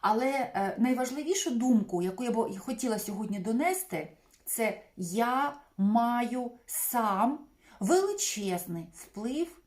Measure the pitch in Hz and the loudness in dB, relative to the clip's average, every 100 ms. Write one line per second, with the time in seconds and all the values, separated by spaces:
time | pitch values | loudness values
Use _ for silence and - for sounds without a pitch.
0 | 190 220 254 277 240 - 196 - 240 254 | 2 2 2 0 -2 0 -2 0 2 2
1 | 254 269 302 381 - 233 254 233 196 175 | 0 -4 -2 -2 0 0 4 4 4 0
2 | 180 185 247 226 - 190 - 254 254 214 | -2 -2 -2 0 0 -4 -8 -4 -2 -2
3 | - 196 208 202 185 226 330 370 - 165 | -4 -6 -4 -4 0 2 2 0 -4 -6
4 | 151 - _ _ - - 220 - - - | -8 -14 _ _ -10 -2 -2 -2 -12 -8
5 | 180 190 233 254 285 285 - - 196 220 | -4 0 2 2 0 -4 -18 0 4 4
6 | 233 240 240 254 240 - - - - 240 | 4 2 0 -2 -6 -8 -10 -6 -2 0
7 | 220 190 233 294 - _ _ - 196 359 | 2 2 2 0 -8 _ _ -6 4 4
8 | 392 403 - - 202 175 175 170 165 - | 4 0 -4 -2 -2 -2 -4 -8 -10 -16
9 | - - 220 277 339 - | -16 -8 -4 -2 -4 -8